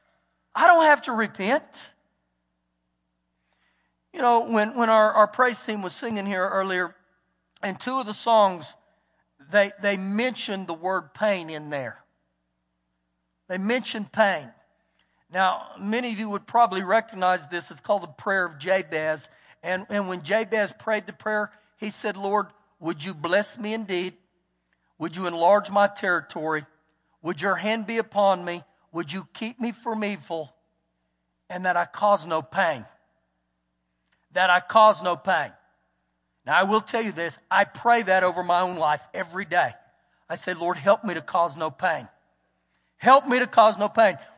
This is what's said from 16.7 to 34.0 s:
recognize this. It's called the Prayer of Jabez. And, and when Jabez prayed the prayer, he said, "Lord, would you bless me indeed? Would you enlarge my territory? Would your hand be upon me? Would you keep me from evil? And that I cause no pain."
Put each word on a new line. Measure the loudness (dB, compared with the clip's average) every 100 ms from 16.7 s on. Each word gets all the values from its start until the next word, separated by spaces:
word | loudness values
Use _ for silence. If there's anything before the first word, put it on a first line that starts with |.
| 0
recognize | 0 0 -2 -2 0 0 -4
this. | -10 -10
It's | -10
called | -2 -2
the | -4
Prayer | -10 -4 -2
of | -2 -6
Jabez. | -2 -2 -2 -4 -2 -4 -8 _ _ _
And, | -6 -6 -4
and | -4 -4
when | -6
Jabez | -2 -2 0 -2 -2 -6
prayed | -4 -4 -6
the |
prayer, | -10 -4 -4 -4 _ _ _
he | -12
said, | -8 -8 -6
"Lord, | -2 -2 -2 _ _ _
would | -8 -6
you | -10
bless | -8 0 0 0 -8
me | -8
indeed? | -8 -6 -6 -6 -12 _ _ _ _ _ _ _ -10
Would | -10 -6
you | -6
enlarge | 2 4 4 2
my | 0 0
territory? | 0 -2 -2 -4 -8 -4 -4 -6 _ _ _ _ _
Would | -10 -4
your | -2 -2
hand | -2 -4 -4
be | -4
upon | -2 2 2 2
me? | -2 -10 -14 _ _
Would | -10 -8
you | -10 -12
keep | -10 -10 -6
me | -8
from | -6 -8 -4
evil? | -4 -6 -8 -10 -10 _ _ _ _ _ _ _ _ _ -14
And | -6 -2
that | -2
I | -4
cause | 0 2 2 0
no | -6
pain." | -4 -2 -2 -2 -10 _ _ _ _ _ _ _ _ _ _ _